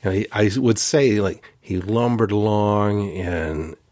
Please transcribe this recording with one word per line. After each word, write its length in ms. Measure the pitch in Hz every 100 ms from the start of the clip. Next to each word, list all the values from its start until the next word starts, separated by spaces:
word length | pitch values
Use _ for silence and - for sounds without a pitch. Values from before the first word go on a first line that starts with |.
And 240 | 107 95 107
I, 120 | 107
I 60 | 107 104
would 200 | 127 110
say, 420 | - 156 139 107
like, 220 | 98 - - _
he 200 | - 92
lumbered 500 | 92 113 120 120 110
along, 800 | 104 107 104 104 104 104 104 101
and 640 | 92 90 87 80 78 80 - _